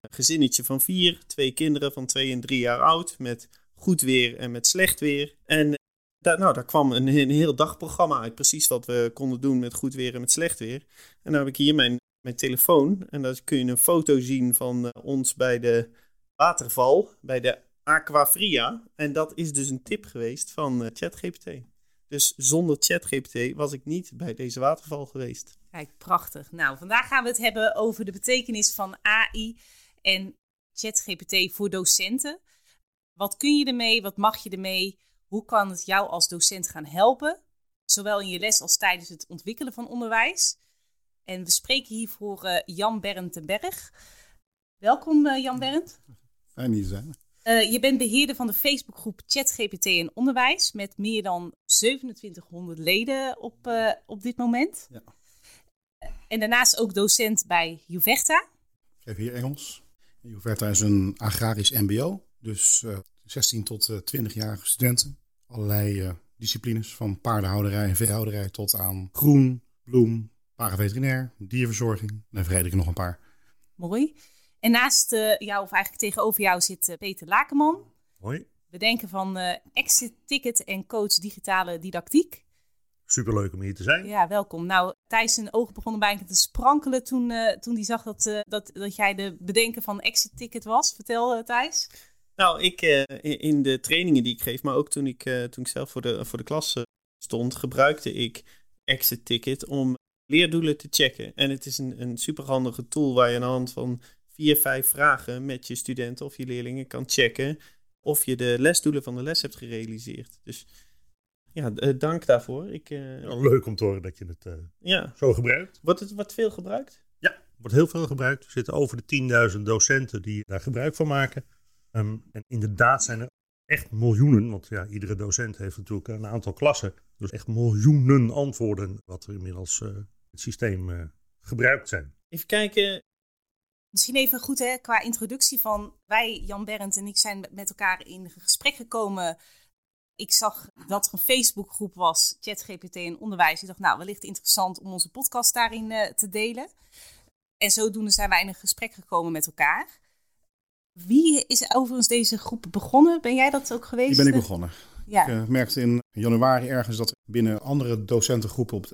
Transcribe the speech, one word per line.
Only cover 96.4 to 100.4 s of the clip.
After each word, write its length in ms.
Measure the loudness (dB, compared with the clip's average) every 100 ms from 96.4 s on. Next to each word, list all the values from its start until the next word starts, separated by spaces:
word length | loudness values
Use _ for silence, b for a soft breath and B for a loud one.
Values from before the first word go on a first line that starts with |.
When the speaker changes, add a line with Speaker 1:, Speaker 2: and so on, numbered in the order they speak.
Speaker 1:
klas, 300 | -6 -4 -4
eh, 80 | -6 -8 _ _ _
stond, 360 | -6 -4 -2
gebruikte 580 | -4 -2 2 4 2 -4
ik 320 | -4 -6 -8 b b b _
Exit 400 | -4 -2 -2 -4
Ticket 420 | -4 -4 -2 -6 -4
om 280 | -2 -2 -4 _ _
leerdoelen 520 | 0 2